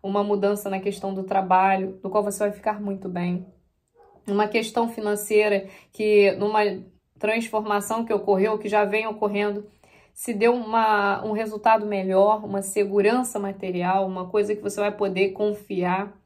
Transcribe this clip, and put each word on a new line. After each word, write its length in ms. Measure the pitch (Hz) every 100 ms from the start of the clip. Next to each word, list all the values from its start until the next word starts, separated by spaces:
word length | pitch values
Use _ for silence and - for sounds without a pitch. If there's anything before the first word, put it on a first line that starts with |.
uma 220 | 196 202
mudança 440 | 202 202 202 208 202
na 120 | 190
questão 340 | 196 196 196
do 80 | 190
trabalho, 680 | 185 196 185 185 190 190 190 -
do 80 | 190
qual 140 | 208
você 160 | 208 202
vai 100 | 208
ficar 300 | 202 220 208
muito 280 | 202 196 190
bem. 380 | 175 175 180 - _ _ _ _ _ _ _ -
Uma 220 | 202 214
questão 400 | 226 226 240 233
financeira 800 | 226 208 208 - 214 214 202 196 - _
que, 400 | - 214 208 202
numa 280 | - 208 214 208 190 - _ _ _
transformação 840 | 208 226 226 214 214 202 196 226
que 80 | 233
ocorreu, 460 | 208 208 190 214 214
que 100 | 214
já 160 | 208
vem 220 | 202 214 220
ocorrendo, 580 | 220 208 202 208 202 208 _ _ _ _
se 220 | - -
deu 200 | 202 233
uma, 720 | 247 220 226 220 208 202 190
um 60 | 214
resultado 560 | 214 220 214 226 220 208
melhor, 580 | 202 185 185 202 214
uma 180 | 208 196
segurança 760 | 196 214 196 202 202 247 240 208
material, 720 | 196 196 185 180 180 190 190
uma 180 | 185 180
coisa 280 | 208 202 208
que 60 |
você 180 | 202 202
vai 100 | 208
poder 400 | 202 202 185 196
confiar. 920 | 190 208 208 - 185 180 185 202 -